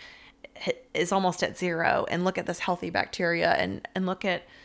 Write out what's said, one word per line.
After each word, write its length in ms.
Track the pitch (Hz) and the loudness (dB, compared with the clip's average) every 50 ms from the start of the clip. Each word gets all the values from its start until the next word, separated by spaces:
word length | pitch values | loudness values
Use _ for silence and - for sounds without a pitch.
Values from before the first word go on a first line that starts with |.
| - - - - - - - _ - - _ - - | -12 -18 -20 -20 -20 -20 -20 _ -20 -20 _ -6 -4
h-, 100 | - - - - - - | -4 -4 -4 -6 -4 -2
is 180 | - 175 175 | 0 2 2
almost 300 | 196 196 190 180 165 - - | 2 4 4 2 2 2 -2
at 140 | - - | -2 0
zero, 480 | - 185 180 165 165 165 190 - - - - | -2 -2 0 0 2 4 4 4 4 2 2
and 160 | - 175 180 | 0 0 2
look 120 | 190 190 | 0 0
at 80 | 185 - | 0 -4
this 120 | - 170 - | -4 -4 -4
healthy 300 | - - 180 - 185 170 | -2 -2 -2 -2 -2 -2
bacteria 640 | 170 - - - - - 180 170 170 165 170 170 - | -2 -2 -2 -2 -2 -2 0 0 2 2 2 2 2
and, 340 | - - 185 - - - - - | 0 0 -2 -4 -8 -10 -6 -4
and 100 | 190 190 | -2 0
look 200 | 185 190 - - | 0 -2 -2 -2
at, 180 | 190 175 - - - - - | -2 -2 -2 -6 -12 -20 -20